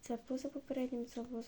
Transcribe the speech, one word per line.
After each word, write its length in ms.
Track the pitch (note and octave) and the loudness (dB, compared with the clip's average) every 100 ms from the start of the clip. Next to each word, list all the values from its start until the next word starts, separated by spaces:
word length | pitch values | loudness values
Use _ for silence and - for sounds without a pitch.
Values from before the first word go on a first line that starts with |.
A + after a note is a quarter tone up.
Це 160 | - A#3 | -2 -2
позапопереднім, 880 | - B3+ C#4 C#4 - C4+ B3+ A#3+ A#3+ | 2 0 0 -2 0 2 4 2 0
це 160 | A#3+ | -2
було 220 | A#3+ A#3 | -2 -2